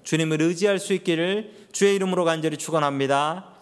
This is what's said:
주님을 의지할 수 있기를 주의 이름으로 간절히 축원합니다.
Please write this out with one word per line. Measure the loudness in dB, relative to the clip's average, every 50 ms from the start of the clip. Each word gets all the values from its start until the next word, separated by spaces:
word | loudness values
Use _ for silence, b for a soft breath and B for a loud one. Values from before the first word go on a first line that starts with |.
| B
주님을 | -2 0 0 0 0 0 0 0
의지할 | 0 0 0 0 0 0 0
수 | -2 -2 -4
있기를 | -2 0 -2 -2 0 0 0 -2 -2 -4 -8 -14 -20 -20 -14 -2
주의 | 2 4 4 4
이름으로 | 2 0 0 0 0 2
간절히 | 0 0 0 -2 -2 -4
축원합니다. | -4 -4 -2 0 0 0 0 0 0 0 2 2 2 0 0 -4 -6 -10 -16 -20 -20